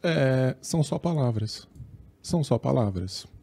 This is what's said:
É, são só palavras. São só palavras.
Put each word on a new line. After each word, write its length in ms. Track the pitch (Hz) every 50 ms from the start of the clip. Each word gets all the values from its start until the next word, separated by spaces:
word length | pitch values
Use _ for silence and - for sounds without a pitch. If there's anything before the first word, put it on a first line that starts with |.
| -
É, 520 | 175 160 156 143 131 131 131 131 127 - -
são 220 | - - - 170 151
só 160 | - - 165
palavras. 680 | - 170 170 156 135 120 113 107 104 110 - - - - - - - - - - - - - _
São 220 | - - - 170 147
só 160 | - 127 113
palavras. 680 | - 131 135 135 117 101 95 92 90 92 - - - - - -